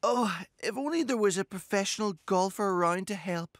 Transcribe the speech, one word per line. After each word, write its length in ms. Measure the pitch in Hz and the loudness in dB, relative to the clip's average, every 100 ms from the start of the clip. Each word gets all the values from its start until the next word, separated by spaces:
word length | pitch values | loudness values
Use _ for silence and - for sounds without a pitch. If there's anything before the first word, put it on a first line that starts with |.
Oh, 400 | 214 247 233 170 185 _ | 2 2 0 -2 -10 _
if 180 | 175 220 | -6 -2
only 260 | 285 330 | -2 0
there 140 | 269 247 | 0 2
was 220 | 208 180 | 2 2
a 60 | |
professional 720 | 190 190 - 202 196 - 214 175 - | -4 -6 -2 -2 0 -2 -2 -4 0
golfer 440 | 190 190 - 208 | 2 2 0 0
around 380 | 180 175 175 190 | 2 2 2 -2
to 60 | |
help. 440 | 202 165 175 170 | -6 -4 -6 -6